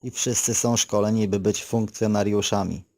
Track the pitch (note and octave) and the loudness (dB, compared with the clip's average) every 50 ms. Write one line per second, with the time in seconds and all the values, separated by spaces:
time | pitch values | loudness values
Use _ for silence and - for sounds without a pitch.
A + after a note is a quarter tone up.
0 | - B2+ B2 - - B2+ A#2+ - - - A#2 - - A#2+ A#2+ A2+ - - - G#2 | -12 -10 -6 -4 -4 -2 -2 -2 0 0 -2 0 2 2 2 2 0 0 0 0
1 | G#2 G#2+ A2 A2+ A2 G2+ G2 G2+ F#2+ G#2+ G#2 - - - - A#2 A2 G2+ - - | 2 2 2 2 2 2 0 0 0 0 0 0 -4 -4 -2 -2 -2 -2 -2 -2
2 | A2 A2 G#2+ G#2 G2+ G2+ G#2 G#2 G2+ - - G2+ G2 F2+ E2 E2 - _ _ | 0 2 2 2 2 2 2 0 0 2 0 0 0 -2 -4 -8 -10 _ _